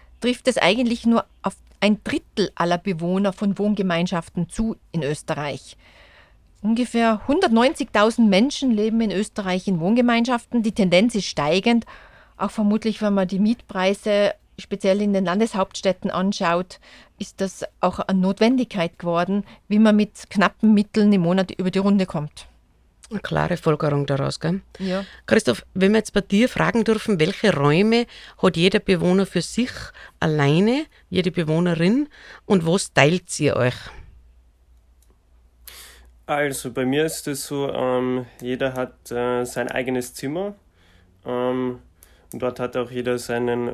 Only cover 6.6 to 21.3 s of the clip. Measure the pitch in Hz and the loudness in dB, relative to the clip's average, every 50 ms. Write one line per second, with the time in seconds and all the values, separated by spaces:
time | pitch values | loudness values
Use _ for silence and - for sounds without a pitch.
6.6 | - 208 226 226 247 - - 233 233 226 220 208 - - 277 349 392 339 226 226 | -2 -2 0 0 -2 -2 0 0 2 2 2 0 0 -2 0 2 2 4 4 4
7.6 | 240 269 330 - 277 - - 208 208 220 233 - 233 214 190 185 226 285 - - | 4 2 2 -2 -6 -2 2 2 2 2 4 4 4 4 6 4 4 2 0 -2
8.6 | 277 262 226 208 208 220 214 226 226 214 180 185 214 - - - 202 185 180 185 | -2 0 0 0 0 0 0 0 0 0 0 -2 -4 -4 -6 -8 -4 -2 -4 -2
9.6 | - - 190 165 160 180 220 240 247 240 240 233 233 240 254 240 - _ - 240 | -2 -2 -2 0 0 0 2 2 2 2 2 2 2 0 -2 -4 -4 _ -4 -2
10.6 | 214 226 - - 220 180 165 175 214 247 - 208 185 - - - 143 147 165 190 | -2 0 0 0 2 4 4 4 4 4 2 -2 -4 -4 -4 -2 0 0 0 2
11.6 | 190 233 240 233 220 - - - - - - - - _ _ _ - 202 - - | 2 2 2 2 0 -2 -14 -20 -20 -20 -20 -20 -20 _ _ _ -8 -6 -4 0
12.6 | 214 208 208 220 - 226 202 - 214 208 202 196 190 180 196 185 208 214 240 - | 0 2 2 2 0 -2 -4 -2 -2 0 0 0 0 0 0 0 2 2 0 -2
13.6 | - _ - 190 185 190 202 - - 214 208 202 202 196 - - _ _ _ - | -4 _ -6 -2 0 0 0 0 -2 0 0 2 2 0 -2 -4 _ _ _ -20
14.6 | - - 202 190 - 196 190 208 208 208 202 190 190 170 175 208 226 226 - 202 | -10 -10 -10 -2 0 2 2 2 2 2 0 0 0 0 0 0 0 0 0 -2
15.6 | 190 - - - - 196 185 - - 196 - 170 185 196 202 - 196 170 170 175 | -4 -4 -6 -4 -2 -2 -2 -2 -4 -4 -2 -2 -2 -2 -2 0 0 0 0 0
16.6 | 185 - - - _ - - - - _ _ _ 202 - - - 190 190 - - | -2 -6 -12 -20 _ -20 -20 -20 -20 _ _ _ -12 -12 -6 -6 -6 -6 -6 -10
17.6 | - - - _ - 180 185 - - - 190 190 180 185 196 - 220 226 262 254 | -14 -14 -6 _ -2 -2 0 -2 -4 -2 0 2 2 2 2 2 2 2 4 2
18.6 | 254 - - 208 165 170 - _ - 175 170 170 175 175 190 202 202 - - - | 0 -2 -2 -4 -4 -4 -4 _ -6 -2 0 0 0 0 -2 -2 -4 -6 -12 -20
19.6 | _ _ 202 208 220 220 208 208 214 208 - - - - - 202 185 190 - _ | _ _ 4 6 6 6 6 6 2 0 -4 -14 -18 -6 0 2 2 2 2 _
20.6 | - 214 220 202 208 - - 220 208 208 208 196 170 165 | 4 4 6 6 4 2 2 2 4 6 6 4 4 2